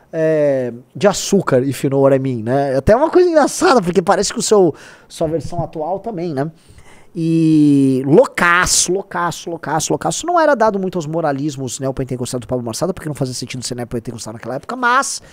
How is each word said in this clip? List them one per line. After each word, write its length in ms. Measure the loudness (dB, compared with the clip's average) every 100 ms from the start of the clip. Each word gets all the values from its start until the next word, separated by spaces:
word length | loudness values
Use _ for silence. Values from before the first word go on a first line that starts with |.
| _
é, 640 | -2 0 2 2 0 -4 -8 -14
de 140 | -2 0
açúcar, 560 | 0 0 0 2 0
if 220 | 0 -2 -2
you 40 |
know 120 | 2
what 120 | 4
I 60 | 4
mean, 240 | 0 -4
né? 320 | -2 -2 0 0
Até 180 | 2
uma 160 | 4 4
coisa 200 | 4 4
engraçada, 520 | 4 2 2 2 4
porque 200 | 2 0
parece 320 | 2 2 0
que 60 | -4
o 20 |
seu, 340 | 2 4 4 0 -12 -20 -16
sua 220 | -6 -4
versão 340 | -4 -4 -6
atual 380 | -6 -8 -6 -6
também, 320 | -6 -8 -6
né? 180 | -4 -6 -10 _ -20 -20 -20 -14 -4
E 880 | 0 2 4 6 6 6 4 2 4
loucaço, 840 | 4 4 2 2 4 2 0 0
loucaço, 580 | -2 -4 -4 -4 -4 -10
loucaço, 440 | -10 -4 -4 -2
loucaço. 340 | -2 -4 -4 -2
Não 100 | 2
era 160 | 2
dado 240 | 2 2 0
muito 200 | -4 -4
aos 100 | -4
moralismos 720 | -2 -2 -2 -4 -6 -8 -6
neopentecostais 600 | -6 -6 -6 -6 -6 -8
do 60 | -6
Pablo 180 | -6 -6
Marçal, 280 | -4 -4
porque 140 | -4 -8
não 80 | -6
fazia 180 | -6
sentido 320 | -6 -10 -10 -8
ser 100 | -8
neopentecostal 580 | -8 -8 -8 -12 -14
naquela 220 | -12 -10 -10
época, 200 | -10 -4
mas, 460 | 0 0 -2 -8 -14